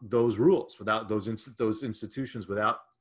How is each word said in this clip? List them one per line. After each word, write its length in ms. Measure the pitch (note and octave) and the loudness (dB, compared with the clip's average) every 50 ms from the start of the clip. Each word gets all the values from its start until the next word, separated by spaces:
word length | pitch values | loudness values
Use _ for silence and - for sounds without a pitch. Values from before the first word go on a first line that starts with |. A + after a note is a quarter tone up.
those 360 | A#2+ G2+ A#2+ A#2 A#2+ A#2+ G2+ | -4 0 2 4 4 4 4
rules, 400 | G#2 C3 F3+ F#3 C3+ - - - | 4 6 6 6 4 2 -4 -10
without 320 | - G2 G#2+ A2 A2+ A2 G2 | -6 -2 0 0 0 0 -2
those 180 | G#2+ G#2 F#2+ | -2 -2 -2
inst-, 300 | A2+ A2+ - - C3+ A2 | -2 -6 -6 -8 -10 -4
those 240 | - A#2 G#2+ A2 A2 | 0 0 0 0 0
institutions, 680 | C3+ A2+ G#2+ - A2 - - C3+ C3 - - A2+ F2+ | -4 -6 -6 -8 -10 -10 -8 -8 -8 -8 -8 -10 -8
without 340 | F#2 G2+ G#2 G#2+ A2+ - - - _ _ _ | -6 -2 0 0 0 0 -2 -6 _ _ _